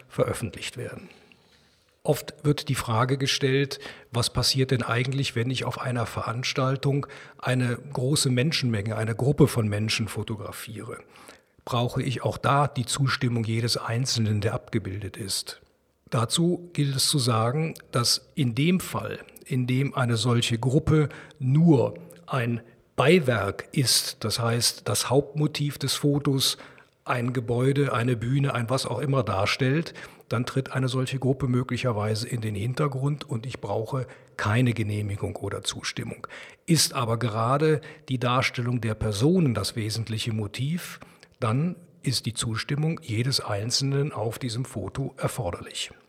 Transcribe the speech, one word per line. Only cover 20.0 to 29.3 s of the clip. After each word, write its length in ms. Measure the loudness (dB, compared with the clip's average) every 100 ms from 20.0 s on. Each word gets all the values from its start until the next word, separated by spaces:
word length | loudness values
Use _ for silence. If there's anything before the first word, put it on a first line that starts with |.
| 0 2
solche 400 | 2 2 2 0
Gruppe 500 | 2 4 6 4 4 -2 -18 -4
nur 560 | 2 6 8 8 6 -2 -14 -20 -4
ein 340 | -2 0 -4 -6 -20 _ 4
Beiwerk 720 | 6 8 6 2 0 -4 -4
ist, 500 | 0 2 2 0 -4
das 160 | -4 0
heißt, 480 | 0 2 0 0 -2
das 180 | -2 2
Hauptmotiv 720 | 2 2 0 0 0 -2 -2
des 160 | -4
Fotos 640 | 0 2 2 2 2 2 -2 -8 -20 -20 _ -4
ein 260 | 0 0
Gebäude, 640 | -2 0 2 4 2 2
eine 200 | 2 0
Bühne, 380 | 0 0 2 2
ein 160 | 0 0
was 160 | -2
auch 140 | -2 -2
immer 240 | 0 2
darstellt, 720 | 2